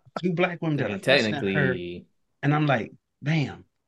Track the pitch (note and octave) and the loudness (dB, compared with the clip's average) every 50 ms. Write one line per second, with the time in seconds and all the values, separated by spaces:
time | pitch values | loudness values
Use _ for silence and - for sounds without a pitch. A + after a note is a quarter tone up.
0 | _ - _ - E3 F#3 F3 E3 F#3 F3 F3 - E3 D#3+ D3 C3+ A#2+ G#2+ G#2 F#2+ | _ -12 _ -4 -2 -2 0 0 0 0 0 -4 -2 -2 0 0 0 -2 -4 -2
1 | - C3+ C3+ C#3 A2+ G#2+ G2+ F#2+ G2+ G2 F#2+ - C#3 C3 - F2 F2 F2 F2 - | 2 4 4 4 4 2 0 -2 -2 0 2 2 2 2 0 -2 -6 -8 -10 -10
2 | - _ _ _ _ _ _ _ - C#3+ D3 D3+ D#3 D3 C3 A2+ G2 - - - | -14 _ _ _ _ _ _ _ 0 2 2 2 2 2 2 0 -2 -6 -10 -18
3 | _ _ _ _ C3 C#3+ E3 D#3+ C3+ G#2 F2 E2+ - _ _ _ _ | _ _ _ _ -4 -2 0 0 0 -2 -6 -12 -18 _ _ _ _